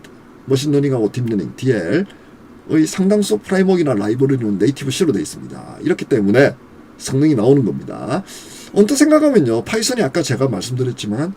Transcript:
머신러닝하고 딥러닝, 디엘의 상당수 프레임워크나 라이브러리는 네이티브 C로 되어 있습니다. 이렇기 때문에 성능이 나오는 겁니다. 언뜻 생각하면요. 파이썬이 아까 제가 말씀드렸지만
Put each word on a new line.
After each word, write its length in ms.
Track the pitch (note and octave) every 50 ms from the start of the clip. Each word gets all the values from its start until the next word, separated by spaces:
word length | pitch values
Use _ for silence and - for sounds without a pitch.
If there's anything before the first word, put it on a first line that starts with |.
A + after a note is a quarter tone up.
| - - - - - - - - -
머신러닝하고 640 | B2+ C3+ C3 C#3 D3+ C#3+ C#3+ C#3+ C#3+ C3 B2 G#2+ G2+
딥러닝, 400 | - B2 B2 A2+ A2 G2 D2+ B1 -
디엘의 1300 | - B2+ C3 A#2 G2+ E2 F2 C3+ F3 G3+ - - - - - - - - - - - - - - D#3 D#3
상당수 520 | - - - F#3 G3 G#3 G#3 G3+ G#3 G#3+ G#3
프레임워크나 560 | - - G3 F#3+ F#3+ F#3+ F#3+ F3 D#3+ C3+ B2+
라이브러리는 640 | G2+ G2+ G#2 A#2 B2+ C3+ C#3 C#3 B2 A2+ G#2 G2+ F2+
네이티브 320 | G2+ C3+ C3+ - C#3 C#3
C로 220 | B2+ - F#3+ D#3
되어 80 | G#2 F2
있습니다. 580 | D2 - - - C2 C2+ C#2 B1+ - - - -
이렇기 240 | - D3+ F3+ - -
때문에 500 | - C#3 A2 G2 G2 G#2+ C3 - - - - - - - - - - -
성능이 380 | - - - C3+ C3+ D3+ D#3 C#3+
나오는 300 | A2+ G2+ B2+ C#3+ C#3+ A2+
겁니다. 600 | F2+ C#2+ C2+ - - - A1+ C2 F#2+ C#3 F#3 - - - - - - - - - - -
언뜻 220 | G3 G#3+ G#3 C#4+
생각하면요. 680 | C4 D4 D#4 D4+ D4+ D4+ D4 C4 G3+ C#3+ A#2 A2+ - -
파이썬이 380 | - A3 A3 A3 B3+ B3 A#3
아까 200 | - C3 - F3
제가 260 | D#3 - B2 G2+ C3+ C3+
말씀드렸지만 840 | G#2 F#2+ F2+ A#2+ B2+ B2 B2+ B2 A#2 - - G#2 G#2 B2 D#3 F#3 G3